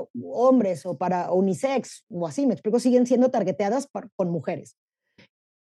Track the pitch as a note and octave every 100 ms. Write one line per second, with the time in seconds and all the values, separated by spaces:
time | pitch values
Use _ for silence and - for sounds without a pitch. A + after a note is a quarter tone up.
0 | - A#3+ F3 G#3+ B3+ C4 G3 E3+ - D#3
1 | F3+ F3+ D#3+ F3+ F#3+ F#3 C4+ C4+ - -
2 | - F3 E3+ G3+ C#4 G3+ G#3+ A#3 B3+ B3
3 | B3 B3 B3+ B3+ F3+ F#3 G3+ B3+ - G3
4 | - - F3+ E3+ E3 E3 - _ _ _
5 | _ _ - _ _ _